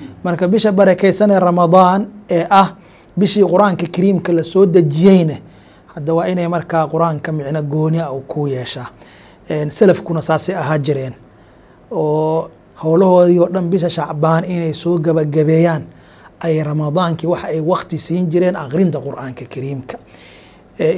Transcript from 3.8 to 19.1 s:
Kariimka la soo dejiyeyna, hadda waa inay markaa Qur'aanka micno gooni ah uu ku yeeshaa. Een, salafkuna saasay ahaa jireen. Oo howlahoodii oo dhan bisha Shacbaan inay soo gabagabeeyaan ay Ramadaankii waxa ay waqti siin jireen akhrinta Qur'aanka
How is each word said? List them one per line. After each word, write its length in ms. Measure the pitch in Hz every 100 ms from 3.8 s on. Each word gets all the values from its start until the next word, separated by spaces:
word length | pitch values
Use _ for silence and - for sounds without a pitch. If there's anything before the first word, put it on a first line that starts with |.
| 170
Kariimka 400 | 175 190 180 180
la 100 | 165
soo 220 | 160 190 196
dejiyeyna, 680 | 175 151 147 190 190 160 139 - - - - _
hadda 200 | 165 147
waa 140 | 165 185
inay 200 | 185 170
markaa 400 | 170 170 165 151
Qur'aanka 440 | 160 165 151 -
micno 280 | 156 139 156
gooni 380 | 147 151 156 165
ah 120 | 151
uu 80 | 131 131
ku 200 | 151 147
yeeshaa. 400 | 127 120 135 120 - - - - - -
Een, 200 | 156 151
salafkuna 520 | - 202 - - 165
saasay 340 | 156 156 - 185
ahaa 220 | 143 156
jireen. 340 | 143 135 131 - - - - _ _ _ -
Oo 580 | 190 151 151 156 160 - - _ -
howlahoodii 560 | 160 165 190 180 175 175
oo 80 | 170
dhan 180 | 185 170
bisha 200 | 180 170
Shacbaan 540 | 165 151 151 156 165 175
inay 280 | 175 165
soo 240 | 147 170 175
gabagabeeyaan 840 | 160 160 151 156 151 160 170 156 - - - - - -
ay 240 | 165 156
Ramadaankii 640 | 147 151 151 165 170 160 170
waxa 200 | 160 -
ay 120 | 160
waqti 360 | 156 185 - 156
siin 320 | - 175 175
jireen 240 | 160 180 185
akhrinta 440 | 135 156 185 139
Qur'aanka 460 | 135